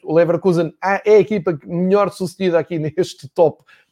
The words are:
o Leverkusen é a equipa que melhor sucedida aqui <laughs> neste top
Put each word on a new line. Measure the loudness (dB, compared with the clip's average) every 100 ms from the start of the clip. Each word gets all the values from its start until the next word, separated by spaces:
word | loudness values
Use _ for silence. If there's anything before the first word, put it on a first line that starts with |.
| -2
o |
Leverkusen | 0 2 0 0 0 -2 -6
é | -4 -4 4
a | 4
equipa | 4 -2 -4
que | -6 -6
melhor | -4 0 2 0
sucedida | -4 -10 -4 -2 0
aqui | -2 -6
<laughs> | -6 -4
neste | -4 -6 -12
top | 0 2 0 _ _ _